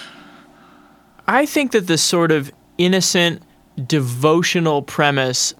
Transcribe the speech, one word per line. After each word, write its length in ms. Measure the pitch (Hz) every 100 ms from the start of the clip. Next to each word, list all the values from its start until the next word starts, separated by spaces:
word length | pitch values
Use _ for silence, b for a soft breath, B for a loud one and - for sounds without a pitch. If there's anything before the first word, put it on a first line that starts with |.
| B B B B B B B B B B B _ -
I 160 | 240
think 280 | 294 302 269
that 140 | 226 180
the 120 | 160
sort 340 | - 180 165
of 180 | 156 139 - _ -
innocent, 640 | 180 185 170 185 170 - - _ _ - 127
devotional 960 | 156 127 123 151 170 160 180 160 143
premise 720 | 143 - 147 139 131 127 -